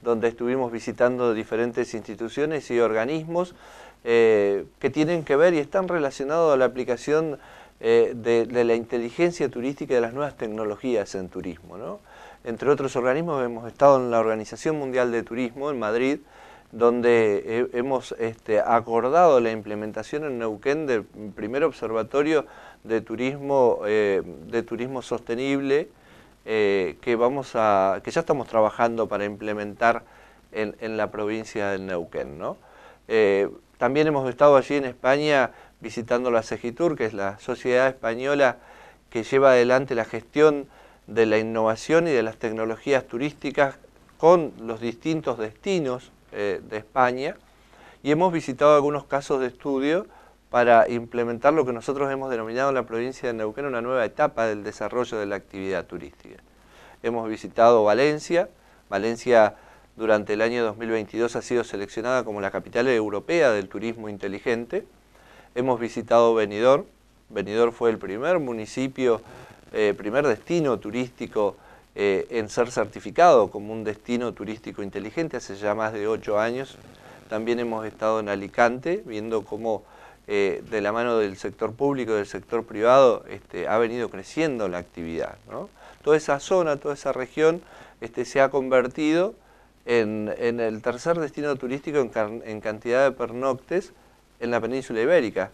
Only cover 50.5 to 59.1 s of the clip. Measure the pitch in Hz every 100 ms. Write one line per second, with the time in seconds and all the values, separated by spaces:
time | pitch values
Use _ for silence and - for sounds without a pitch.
50.5 | 123 120 117 - 120 117 120 117 120 139
51.5 | 156 127 117 110 139 139 135 135 120 110
52.5 | 117 139 135 117 113 123 131 127 113 110
53.5 | 110 143 123 117 127 107 - 147 - 113
54.5 | 104 104 104 107 120 120 113 101 98 -
55.5 | 101 95 92 82 90 69 _ - - _
56.5 | _ _ - - - 117 117 113 110 98
57.5 | 90 117 120 104 107 143 151 - 170 196
58.5 | _ _ _ _ 98 107